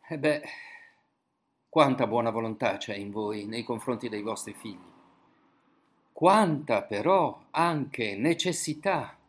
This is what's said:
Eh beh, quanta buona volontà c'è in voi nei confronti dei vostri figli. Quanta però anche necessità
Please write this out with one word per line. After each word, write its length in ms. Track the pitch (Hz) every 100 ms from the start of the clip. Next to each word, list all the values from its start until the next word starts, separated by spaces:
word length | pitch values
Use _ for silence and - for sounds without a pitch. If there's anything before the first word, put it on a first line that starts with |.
| -
Eh 120 | 156
beh, 240 | 151 147 - - - - - _ _ _ _ _ _ _ _
quanta 380 | 160 143 131 117
buona 240 | 117 117
volontà 460 | 110 113 110 120 98
c'è 180 | -
in 160 | 101 101
voi 360 | 101 104 107 101
nei 180 | 113
confronti 440 | 110 113 - 117 123
dei 140 | 107
vostri 300 | 104 107 -
figli. 400 | 107 113 92 - - _ _ _ _ _ _ _ _ _ _ _
Quanta 720 | - 170 208 196 147 - 110
però 640 | - 104 131 190 147 - _
anche 640 | - 170 156 127 - 110
necessità 1000 | 98 139 170 180 160 - 147 196 170 110 -